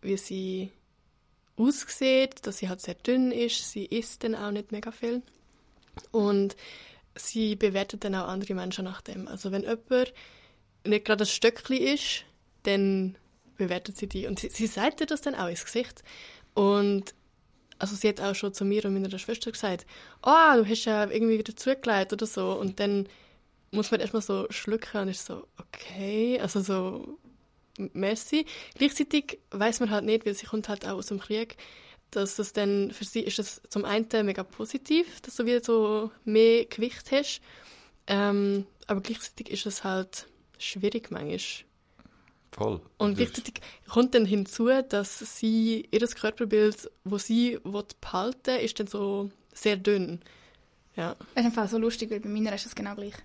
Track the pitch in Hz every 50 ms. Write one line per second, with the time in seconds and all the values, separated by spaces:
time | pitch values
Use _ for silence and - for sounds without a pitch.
0 | - 190 196 190 - - 196 190 190 185 185 190 190 190 - _ _ _ _ _
1 | _ _ _ _ _ _ _ _ _ _ _ - 220 254 285 277 - - - -
2 | 269 262 262 262 262 262 262 - - 214 196 - - 185 185 185 - - 175 -
3 | - - 247 262 254 254 240 233 240 233 233 - - - - 214 196 - - 233
4 | 226 - - - - 233 220 - 202 208 202 208 202 - - 208 214 226 226 -
5 | - 233 240 247 247 - _ _ _ _ _ _ _ _ _ _ _ _ _ -
6 | - - - 233 208 202 202 196 196 202 - - - - - - - - - -
7 | _ _ _ - - - - 226 220 214 208 202 220 208 185 196 202 196 - 202
8 | - 208 196 190 180 180 185 190 202 196 196 185 180 185 185 - 190 185 185 -
9 | - - 202 185 190 - - 196 - 196 190 196 202 - 233 226 - _ 254 247
10 | 254 254 - - - - - - - - _ _ _ _ _ _ _ 202 208 214
11 | 208 - 214 202 214 196 - - - 226 233 - - - 262 262 - 269 285 285
12 | - - - - - - _ _ _ _ _ _ _ - 202 196 196 196 196 190
13 | 190 185 190 - _ _ _ _ _ - _ _ - 180 180 180 - - 196 -
14 | - 196 - 196 - - 196 185 - 202 - - 226 214 - - 208 285 311 -
15 | 320 285 311 285 - 294 269 - 190 175 170 165 - - - 233 247 - - -
16 | - - - - - - - - - _ _ - 202 196 202 202 202 202 202 196
17 | 196 - - _ _ _ _ _ _ _ _ _ _ _ - _ - 190 208 196
18 | - 214 202 202 - 202 196 196 - 202 196 - 202 196 202 214 208 202 196 196
19 | 190 190 190 185 - - 233 - - 233 220 - - 208 185 175 - - - -
20 | - - - _ - 247 285 330 330 311 285 240 220 196 226 220 - 233 214 214
21 | 208 202 - 220 220 226 226 220 220 - 214 - - 262 269 262 269 240 220 196
22 | 190 190 - 202 220 214 - - 190 185 190 - 196 190 190 - 208 202 202 202
23 | 196 196 - - - - _ _ _ _ _ _ _ _ - 202 208 - 226 220
24 | - 208 - 226 208 - 196 190 196 220 - - - - 208 220 - - - 214
25 | 196 190 185 - - - 185 - - _ _ - - _ - - - - 180 185
26 | 196 196 208 214 226 240 247 254 - 185 - 202 196 190 196 190 185 185 196 -
27 | - - 294 - _ - - _ _ _ _ _ _ _ _ - 196 - - 175
28 | 190 196 220 226 - - - 302 311 - - - - - - - 269 285 277 -
29 | 302 - - 302 285 - - - _ _ - 196 202 226 226 - 247 214 214 208
30 | 202 214 220 226 220 214 202 196 - - - 220 208 - 208 196 - 190 196 190
31 | 208 - 208 196 - - 214 214 233 226 - - - - - - - - - -
32 | _ _ - 208 196 196 - - 214 202 - - 208 202 202 202 196 196 - -
33 | 208 190 - 226 - - - - 208 - - - _ - - 208 202 - 202 214
34 | 226 220 - 226 214 202 190 190 190 190 - - 220 220 - 269 - - 302 320
35 | 349 339 - - - - - - 240 226 240 247 233 - 233 226 220 214 214 214
36 | 214 220 - - _ 220 214 220 220 226 226 233 226 - - - 214 247 - -
37 | - - - 277 285 - - - _ - - - - - - - - - _ _
38 | _ - 196 196 202 202 202 202 202 202 196 202 196 196 _ _ - - 208 196
39 | 196 - 233 220 - - - - 226 - - 196 - 214 196 - - 196 190 190
40 | 190 190 - - - - _ _ _ _ _ - - - - 196 185 202 - 233
41 | 226 - - - - 147 165 185 - - - - - _ _ _ _ _ _ _
42 | - - _ _ _ _ _ _ _ _ - - 113 107 107 82 - - _ _
43 | 208 208 202 202 240 233 - - 226 - - - - - - - _ - - 233
44 | 247 254 - 247 226 190 202 208 196 196 - - 233 240 262 269 262 269 - 202
45 | 208 196 - - 220 - - - - 220 220 226 220 226 226 220 220 - - 220
46 | 233 233 - - - 214 220 - 240 208 214 214 214 214 208 - - - _ _
47 | _ 185 202 202 196 - 226 233 240 247 240 - - - 196 202 208 _ - _
48 | - - - 185 190 233 262 - _ - 254 247 - 226 - - 214 196 - 202
49 | 202 196 202 196 202 202 - _ _ _ - - - 214 208 196 190 208 208 196
50 | 185 - 170 170 - - - - - - _ _ _ _ _ _ _ _ _ -
51 | 165 170 - - - - - 269 240 240 226 233 214 196 226 226 220 233 233 -
52 | 226 214 226 208 220 208 208 214 214 214 202 202 - 233 - - 208 202 202 202
53 | 202 208 202 - -